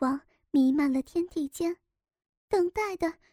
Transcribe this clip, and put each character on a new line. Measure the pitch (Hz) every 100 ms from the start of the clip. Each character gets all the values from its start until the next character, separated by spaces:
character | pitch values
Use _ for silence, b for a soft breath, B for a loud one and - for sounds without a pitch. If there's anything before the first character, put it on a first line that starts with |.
望 | 262 277 - _ _
弥 | 277 262
漫 | 294 285
了 | 262
天 | - 339 349
地 | 320 277
间， | - 339 349 _ _ _ _ _ _ _
等 | 392 349
待 | 427 415 370
的 | 330 - _